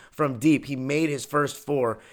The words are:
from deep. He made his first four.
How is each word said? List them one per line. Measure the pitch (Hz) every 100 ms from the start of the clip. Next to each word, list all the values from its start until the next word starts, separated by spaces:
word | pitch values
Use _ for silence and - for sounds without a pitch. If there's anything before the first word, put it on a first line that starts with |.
| -
from | - 147 120
deep. | 156 139 131
He | 131
made | 131 147 160
his | 139
first | - 147 139 -
four. | - 143 117 110 -